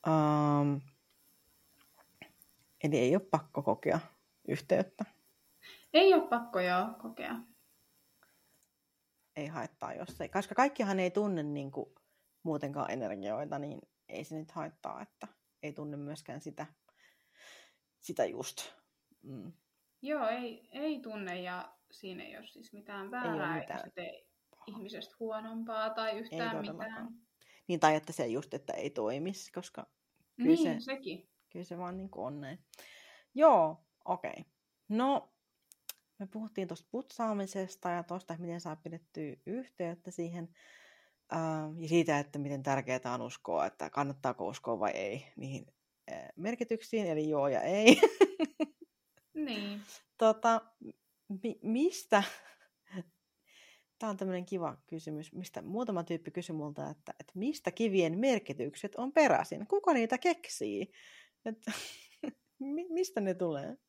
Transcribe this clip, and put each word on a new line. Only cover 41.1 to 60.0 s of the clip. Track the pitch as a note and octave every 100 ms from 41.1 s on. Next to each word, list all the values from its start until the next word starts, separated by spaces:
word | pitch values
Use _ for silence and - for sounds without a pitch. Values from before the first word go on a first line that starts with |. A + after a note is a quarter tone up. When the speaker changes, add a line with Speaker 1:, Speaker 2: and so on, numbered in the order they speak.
| _ _
Speaker 1:
ähm, | E3 D#3+ D#3 D#3 E3
ja | D#3+
siitä, | E3+ E3 D3
että | C#3+ D3
miten | C#3+ C#3+
tärkeää | C3+ C3+ C3 B2+ B2+
on | B2
uskoa, | A#2 - - E2 D2
että | - D#2
kannattaako | - C#3 C#3 C3 A#2+ F#2
uskoa | C3+ - A2+
vai | G2+
ei | - G2 A#2+ - -
niihin, | C3+ C3+ - _ _ _ -
äh, | - - -
merkityksiin, | F#3+ A#3+ A3+ A3+ - A3+ F#3+
eli | D#3 D#3
joo | D3 C#3
ja | B2+
ei. | - G3 A3 D4
<laughs> | G#4+ - G4 - D#4+ - D4+ _ - _ _ _ _
Speaker 2:
Niin. | D#4 D4 G#3+ G3+ G#3 G3+ - _ _
Speaker 1:
Tota, | A3 A3 A#3 A3+ - _ - - _ _ _ G3
mi-, | A3+ -
mistä, | G#3 A3+ E4+ - - G3+ G3 - - - _ _ _ F#3+ - _ _ _ _ - - - _ _
tää | A3+
on | G3
tämmönen | F#3+ F3+ F3+
kiva | F#3+ D#3+ - _
kysymys, | D#3+ D#3+ D3+ D#3
mistä | - F3+ -
muutama | D#3 G#3 A#3+ F#3
tyyppi | E3 E3 E3+
kysyi | F3+ F3 D#3+
multa, | D3 D3 C#3+
että, | D3+ - -
että | - F#3
mistä | A#3+ D4+ -
kivien | - A3+ F#3+ E3 F3
merkitykset | C4 A3+ - D3 C3 - G3+ -
on | B3+
peräisin, | D4+ C#4+ D#3+ - D3+ G#3+
kuka | G4+ G4
niitä | C#4